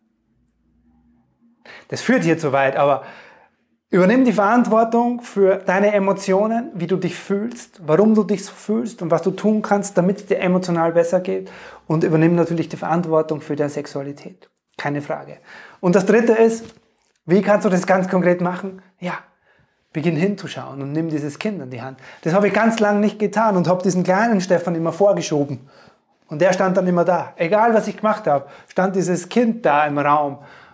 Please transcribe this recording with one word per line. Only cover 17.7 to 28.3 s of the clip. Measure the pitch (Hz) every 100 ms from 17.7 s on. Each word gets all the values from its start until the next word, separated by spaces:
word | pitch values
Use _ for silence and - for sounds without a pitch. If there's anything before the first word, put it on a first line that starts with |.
| 180 185
ganz | 190 185
konkret | 190 175 180
machen? | 175 180 196 190 _ -
Ja, | 175 - - _ _ _ _ _ _
beginn | 156 156 156
hinzuschauen | 190 208 156 - 127 135
und | 139
nimm | 151 165
dieses | 151 147 147
Kind | 214 196
an | 131
die | 127
Hand. | 131 131 - -
Das | -
habe | 185 202
ich |
ganz | 202 226 226
lang | 208 208
nicht | 208 208
getan | 208 202 226 185
und | 160
habe | 180
diesen | 190 180
kleinen | 175 185 233 214
Stefan | 180 175 175
immer | 165 165
vorgeschoben. | 165 202 180 - 151 139 131 - - - _ _ _ -
Und | 151
der | 180
stand | 190 190 185
dann | 185
immer | 175 170
da. | 175 170 -
Egal, | 170 208 233
was | 220 190
ich | 190
gemacht | 214 208
habe, | -